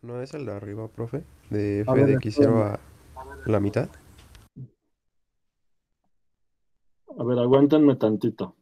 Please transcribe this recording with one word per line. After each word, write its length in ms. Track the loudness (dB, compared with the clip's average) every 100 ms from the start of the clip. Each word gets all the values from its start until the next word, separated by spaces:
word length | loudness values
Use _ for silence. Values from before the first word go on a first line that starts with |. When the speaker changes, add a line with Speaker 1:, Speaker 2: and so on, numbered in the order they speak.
Speaker 1:
¿No 200 | -14 -12
es 120 | -12 -12
el 100 | -10
de 60 |
arriba, 360 | -10 -10 -12 -12
profe? 360 | -10 -8 -8 -10 -20 -6
¿De 320 | -4 -2 -2
f 100 | 2
Speaker 2:
A 40 | 4
ver, 100 | 4
Speaker 1:
de 80 |
x 220 | 2 0 2
cero 420 | 4 4 0 -4 -12 -20 -20
Speaker 2:
espérame. 300 | -20 -18 -12
Speaker 1:
a 60 | -2
la 100 | 0
mitad? 300 | 0 -2 -4 -8 _ -20 -20 -20 _ -20 -20 _ _ _ _ _ _ _ _ _ _ _ _ _ _ _ _ _ _ _ _ _ _ _ _ -8
Speaker 2:
A 60 |
ver, 160 | -2 0
aguántenme 560 | 4 4 6 6 4 4
tantito. 600 | 0 0 -2 -4 -10 -12